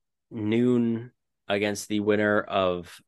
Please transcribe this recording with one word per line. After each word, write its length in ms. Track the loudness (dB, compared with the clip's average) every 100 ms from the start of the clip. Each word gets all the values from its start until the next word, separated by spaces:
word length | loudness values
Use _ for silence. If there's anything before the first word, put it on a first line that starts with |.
| _ _ _
noon 840 | -6 -2 2 2 2 2 -2 -8 _ _ _ -4
against 400 | -2 -2 -4 -4
the 100 | -2
winner 400 | 2 2 4 2
of 580 | 0 0 0 -2 -6 -18